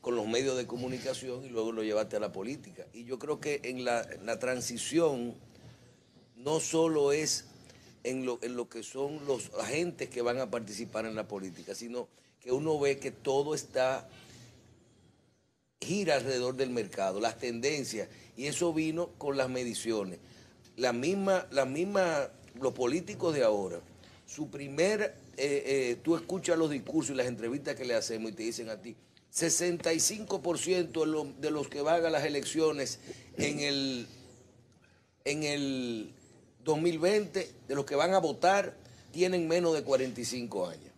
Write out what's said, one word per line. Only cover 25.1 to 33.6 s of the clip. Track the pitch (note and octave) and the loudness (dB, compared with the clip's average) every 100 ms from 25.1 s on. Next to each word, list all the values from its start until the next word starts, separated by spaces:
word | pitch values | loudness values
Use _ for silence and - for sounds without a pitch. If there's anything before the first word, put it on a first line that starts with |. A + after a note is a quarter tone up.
| - - - | -4 -18 -2
eh, | C#3 C#3+ - | 2 2 2
eh, | C#3 B2+ A#2+ | 2 2 0
tú | D#3 E3 | 2 2
escuchas | - F#3 F3+ E3 | 2 -4 2 4
los | D#3+ | 4
discursos | C#3+ - D#3 C#3+ | 0 0 0 0
y | C3+ | 0
las | B2+ | 0
entrevistas | A2+ A#2 C#3+ C#3 A2+ | 0 -4 -4 -4 -6
que | |
le | B2+ A2+ | 0 0
hacemos | G#2 A2 A2 | 0 -4 -4
y | G#2 | -4
te | |
dicen | A2 A#2 A2+ | -4 -4 -8
a | G#2 | -10
ti, | G#2+ A2 _ - _ | -10 -16 _ -20 _
"sesenta | - E3 - F3 F3 E3 | -2 2 2 2 0 0
y | E3 | 2
cinco | - A3 G#3+ F#3+ | 2 0 -4 -2
por | E3 E3 | 0 -2
ciento | E3 F3+ E3 E3 | 2 2 2 0
de | D#3 | 2
lo-, | D#3 C#3+ B2+ | 0 -2 -4
de | D3+ | -2
los | D3+ C#3 | -2 -2
que | C#3+ | -2
van | D3 E3+ E3 | 2 4 4
a | |
las | D#3 | 2
elecciones | C#3+ C#3+ C#3+ D3+ D#3+ D3+ B2+ - - - - - | 2 0 0 2 2 2 -4 -6 -12 -16 -14 -2
en | C#3+ | 0
el, | D3 | 0